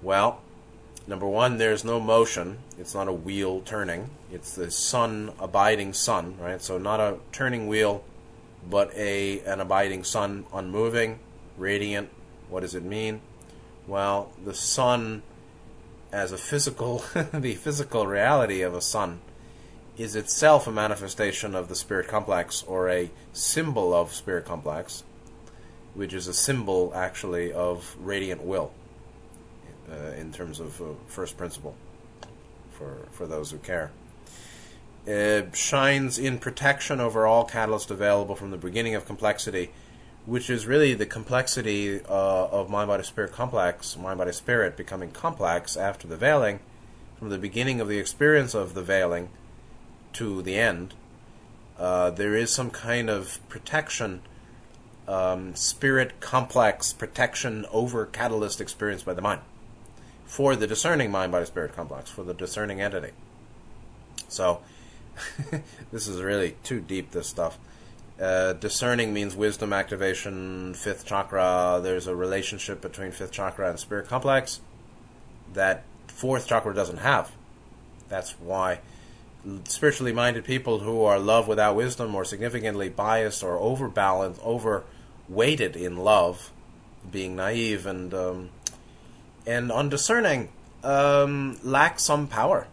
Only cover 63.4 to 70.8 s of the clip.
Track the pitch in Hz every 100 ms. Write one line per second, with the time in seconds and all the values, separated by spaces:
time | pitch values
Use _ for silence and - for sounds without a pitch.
63.4 | - - - - - - - - - -
64.4 | 92 87 - - - - - - - -
65.4 | 143 151 - - - 113 104 90 95 101
66.4 | 87 76 - 123 80 95 71 87 76 -
67.4 | 85 - - - - - - - 95 92
68.4 | 92 90 104 - 123 120 113 104 104 95
69.4 | 104 101 107 98 95 98 95 90 101 95
70.4 | 92 92 92 87